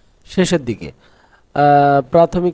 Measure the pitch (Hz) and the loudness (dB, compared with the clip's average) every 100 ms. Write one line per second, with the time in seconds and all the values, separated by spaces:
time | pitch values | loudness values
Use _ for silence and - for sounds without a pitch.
0 | _ _ - - 180 170 120 101 76 - | _ _ -10 -4 -2 -2 -4 -12 -12 -20
1 | _ _ _ _ _ - 147 143 143 139 | _ _ _ _ _ 0 2 4 2 0
2 | 131 170 170 180 175 | 0 0 0 0 -6